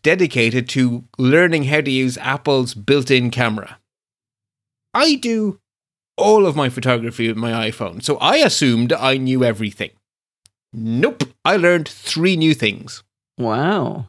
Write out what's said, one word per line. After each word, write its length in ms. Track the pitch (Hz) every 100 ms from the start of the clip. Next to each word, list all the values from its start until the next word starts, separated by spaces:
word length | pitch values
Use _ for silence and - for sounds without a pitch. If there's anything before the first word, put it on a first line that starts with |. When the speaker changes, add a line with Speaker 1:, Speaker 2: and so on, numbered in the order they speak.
Speaker 1:
dedicated 680 | 147 185 165 127 117 127 123
to 340 | 131 127 120 - -
learning 460 | 127 156 180 165
how 180 | 135 151
to 80 | 139
use 300 | 131 131 123
Apple's 560 | 131 135 - 139 123 110
built-in 560 | 101 143 127 131 120
camera. 480 | 127 120 107 98 - _ _ _ _ _ _ _ _ _ _ _
I 220 | 226 320 277
do 440 | 240 226 208 190 _ _ _ _ _ -
all 280 | 202 214 190
of 100 | 151
my 140 | 131
photography 580 | 123 127 120 113 117 113
with 100 | 110
my 340 | 117 117 110
iPhone, 320 | - 98 90
so 140 | 135 143
I 180 | 151 285
assumed 560 | 277 - 135 117 120
I 240 | 160 131 135
knew 260 | 131 131
everything. 460 | 123 104 107 - 104 - _ _ _ _ _ _ _
Nope, 520 | 120 113 120 254 269 - _
I 140 | - 196
learned 320 | 175 175 151
three 460 | - - 156 180 180
new 180 | 160
things. 480 | 151 110 98 - - _ _ _ -
Speaker 2:
Wow. 680 | 117 110 160 202 139 -